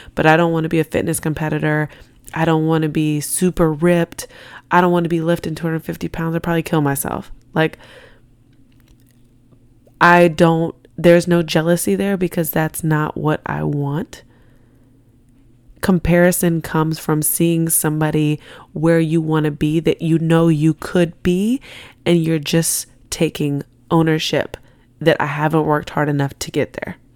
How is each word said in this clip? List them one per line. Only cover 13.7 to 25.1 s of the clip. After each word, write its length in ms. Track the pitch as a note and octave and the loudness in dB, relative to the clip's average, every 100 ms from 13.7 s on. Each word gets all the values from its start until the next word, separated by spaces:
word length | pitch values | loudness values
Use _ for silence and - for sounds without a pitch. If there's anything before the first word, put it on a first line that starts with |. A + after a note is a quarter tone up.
| D3 C#3 D3 - - - _ _ _ _ _ _ _ _ _ _ _ _ _ - - | -4 -4 -6 -8 -14 -20 _ _ _ _ _ _ _ _ _ _ _ _ _ -20 -6
Comparison 800 | - F3+ E3 F3 F3 F3+ F3 E3 | -2 0 2 4 4 2 0 -2
comes 360 | - D#3+ D#3 D#3+ | -2 -2 -2 -4
from 240 | - D#3 | -2 -2
seeing 480 | D#3 - E3+ E3 E3 | -2 0 0 0 -2
somebody 720 | - D#3+ D#3 D#3 D#3 D3+ D3+ - - - | -2 -2 -2 0 0 0 -2 -8 -20 -14
where 260 | - D#3+ E3 | -2 2 2
you 220 | D#3+ E3 | 2 0
wanna 300 | D#3 D#3 D#3 | 0 0 0
be, 280 | D3 D3+ D#3+ | -2 -2 0
that 220 | D#3+ - | 0 0
you 160 | E3 D#3+ | 0 0
know 300 | D#3+ E3 E3 | 2 4 4
you 260 | D3+ D#3 | 2 0
could 480 | D#3 - F#3 E3+ - | 0 -2 0 0 -2
be, 380 | F3+ F3+ G#3+ C4 - - - - - | -2 0 0 -4 -6 -20 -20 -6 0
and 180 | F3 | 2
you're 160 | D#3+ D#3+ | 2 -2
just 480 | D3 E3 E3 - - _ - | 0 0 0 -4 -8 _ -10
taking 540 | - D#3+ - D3 C#3+ - _ - | -4 -2 -2 -4 -4 -6 _ 0
ownership 680 | E3 D#3+ D#3 - D3 - - - _ _ - | 2 2 0 -2 -4 -4 -10 -20 _ _ -2
that 200 | D#3 | 0